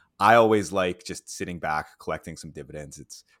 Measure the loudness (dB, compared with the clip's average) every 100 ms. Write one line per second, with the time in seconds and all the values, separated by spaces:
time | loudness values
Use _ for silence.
0 | _ 0 6 6 6 4 2 -2 -2 -4
1 | -12 -14 -14 -12 -12 -8 -6 -6 -8 _
2 | -10 -10 -10 -16 -16 -16 -16 -14 -16 -18
3 | -20 -20 _ _